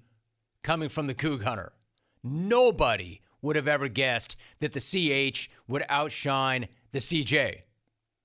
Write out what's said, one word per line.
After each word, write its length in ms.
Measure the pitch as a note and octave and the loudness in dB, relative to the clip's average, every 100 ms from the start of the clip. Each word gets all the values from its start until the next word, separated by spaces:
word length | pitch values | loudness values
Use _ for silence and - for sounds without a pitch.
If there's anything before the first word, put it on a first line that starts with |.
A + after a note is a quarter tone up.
| _ _ _ _ _ _ | _ _ _ _ _ _
coming 260 | - E3 D#3 | -2 -2 -2
from 160 | - D3 | -4 -4
the 80 | |
Coug 300 | B2+ D#3 C#3 | -2 -2 -2
Hunter? 300 | G#2 A2 E2+ - _ _ _ _ | -2 -4 -8 -16 _ _ _ _
Nobody 960 | B2 D3 F#3+ A#3+ B3+ F3+ C#3 G#2+ F2+ F2 _ _ | -8 -4 2 4 6 4 2 2 -4 -14 _ _
would 120 | C#3 D3+ | -2 0
have 120 | C#3 | 2
ever 200 | D3 C#3 | 0 0
guessed 480 | C3+ C3 A#2 - - - - | 0 2 2 -2 -10 -14 -6
that 120 | D3+ | -6
the 60 | C#3 | -2
C 320 | - F#3+ D#3+ | 0 2 2
H 400 | C#3 C3+ C3 - - - | 2 0 -2 -8 -12 -6
would 180 | C3+ D3 | -4 0
outshine 800 | C#3+ D3+ - C#3+ C3+ C3 C3 A#2 _ _ | 0 -2 -4 -2 0 2 0 -4 _ _
the 80 | C#3 | -4
C 240 | - E3 | 0 0
J. 380 | B2 D3 B2+ - - _ _ _ _ _ | 2 2 2 -4 -16 _ _ _ _ _